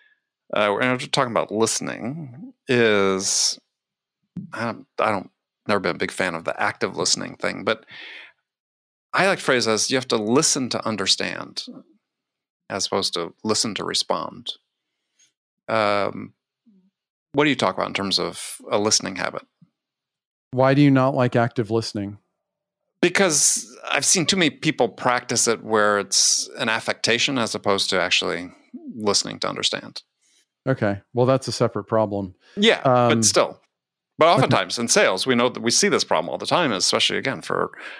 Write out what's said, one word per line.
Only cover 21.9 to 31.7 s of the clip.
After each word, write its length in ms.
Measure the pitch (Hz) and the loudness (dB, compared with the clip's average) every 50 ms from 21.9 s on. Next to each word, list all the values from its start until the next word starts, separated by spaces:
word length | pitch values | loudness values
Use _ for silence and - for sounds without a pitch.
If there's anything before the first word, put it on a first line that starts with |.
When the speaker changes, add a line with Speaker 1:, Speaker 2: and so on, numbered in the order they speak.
| - 107 101 101 107 - _ _ _ _ _ _ _ _ _ _ _ _ _ _ _ - | -6 -6 -6 -6 -8 -12 _ _ _ _ _ _ _ _ _ _ _ _ _ _ _ 0
Speaker 1:
Because 760 | - 175 175 - 196 180 151 143 - - - - - - - - - - | 0 2 4 4 2 2 2 2 2 2 0 0 -6 -10 -18 -14 -8 -2
I've 160 | - 143 135 | -2 0 2
seen 200 | - - 196 151 | 2 2 2 2
too 120 | - 196 | 0 2
many 120 | 190 170 143 | 2 2 2
people 380 | - - - 156 - - 127 | 0 0 -2 -2 0 2 0
practice 600 | 110 - - - 127 123 123 - - 123 110 - | -2 -2 -2 0 2 2 2 0 -2 -2 0 2
it 160 | 120 113 104 113 | 0 0 -2 -2
where 360 | 110 110 107 104 104 104 101 | 0 2 4 4 4 4 2
it's 500 | 98 98 - - - - - - - - - | 0 0 0 2 2 2 2 0 -2 -6 -8
an 120 | - 131 113 | -6 -2 -2
affectation 680 | 110 113 - - 104 - - - 113 117 - - 139 | -2 -2 -2 -4 -6 -2 2 2 2 2 2 0 0
as 180 | 127 113 104 - | -2 -2 -2 -4
opposed 340 | 98 - 104 98 95 - - | -4 0 0 0 0 0 0
to 100 | 98 90 | 0 0
actually 500 | 85 92 - - 95 90 90 85 90 87 - _ _ _ - 339 339 277 175 | 0 2 0 0 0 -2 -4 -6 -8 -12 -18 _ _ _ -20 -18 -16 -16 -12
listening 440 | 117 107 104 98 - - 104 - 101 | -4 -2 0 0 0 -2 -4 -8 -6
to 100 | - 50 | -6 -6
understand. 540 | 50 - - - - - - - - - - _ _ _ _ _ _ _ _ _ _ _ - | -6 -4 -4 -4 -4 -4 -8 -10 -18 -18 -20 _ _ _ _ _ _ _ _ _ _ _ -4
Speaker 2:
Okay. 340 | 131 135 - 113 101 101 98 - _ - | -4 -2 0 0 -2 -2 -4 -8 _ 0
Well, 120 | 120 127 | 0 2
that's 220 | 123 135 127 - | 4 2 2 0
a 40 | 123 | -4
separate 340 | 113 - 127 110 | -2 0 -2 -2